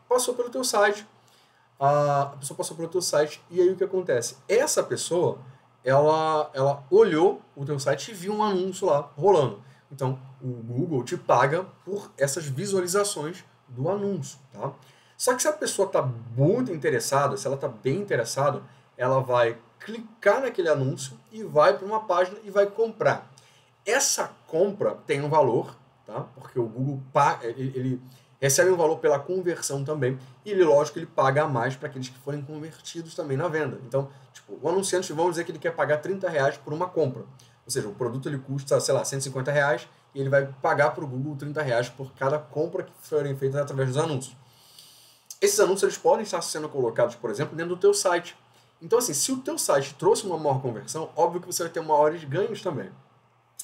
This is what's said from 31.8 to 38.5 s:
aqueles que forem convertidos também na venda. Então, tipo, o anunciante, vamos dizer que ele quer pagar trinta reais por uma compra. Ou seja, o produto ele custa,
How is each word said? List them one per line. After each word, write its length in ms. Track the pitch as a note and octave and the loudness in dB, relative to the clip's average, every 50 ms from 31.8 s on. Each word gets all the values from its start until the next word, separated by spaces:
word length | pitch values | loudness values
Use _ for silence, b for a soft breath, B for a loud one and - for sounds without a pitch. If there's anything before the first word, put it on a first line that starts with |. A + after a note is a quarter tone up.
| D3+ C#3+ | -8 -10
aqueles 200 | C3 C3 B2+ - | -10 -10 -12 -12
que 100 | - - | -14 -12
forem 240 | - C#3 D3 D3 | -10 -8 -8 -8
convertidos 720 | C3+ C#3+ D3+ D3+ D3+ D#3+ D3+ - - - - E3 E3 D#3+ - | -8 -10 -12 -12 -12 -14 -16 -16 -18 -14 -12 -12 -12 -10 -8
também 220 | - D#3+ C#3+ C3+ | -8 -6 -4 -2
na 100 | C3 E3+ | -2 -2
venda. 340 | F3 D3+ D#3 D3 B2+ G#2 G2+ - | -2 -2 -2 -2 -4 -6 -8 -8
Então, 240 | A2+ - C#3 C#3 - B B B B | -4 -4 -2 -2 -4 B B B B
tipo, 260 | B - - - G2 - | B -20 -20 -18 -12 -6
o 80 | C3+ D#3+ | -2 0
anunciante, 440 | E3+ G3 F#3+ - F3+ F3+ F#3 F#3 | 0 0 0 0 0 -2 -2 -2
vamos 220 | D3+ D#3 E3+ F3+ E3 | -2 0 0 0 0
dizer 100 | E3 E3 | -2 -4
que 80 | F3+ | -6
ele 80 | E3 D3 | -8 -6
quer 160 | - E3+ E3 | -6 -4 -2
pagar 220 | - D3 C#3 D3+ - | 0 0 2 0 0
trinta 300 | - E3+ G3 F#3+ F#3 F3 | 0 -2 -4 -4 -4 -2
reais 280 | E3 D3 C3+ C#3+ D3+ | 0 0 0 0 0
por 160 | - - C#3 | -4 -8 -8
uma 160 | D3 D#3+ F3+ F3+ | -6 -4 -4 -2
compra. 340 | - E3 D3+ B2+ B2+ A#2 G2 - - b b b b b b | 0 0 0 0 -2 -6 -12 -16 -20 b b b b b b
Ou 60 | - | -8
seja, 160 | - C3 G#2+ | -6 -4 -4
o 80 | G#2 G2+ | -6 -6
produto 340 | - B2 A#2+ B2+ C3+ - E3 | -6 -6 -4 -4 -6 -6 -6
ele 100 | D3 C3 | -6 -6
custa, 420 | - - | -6 -6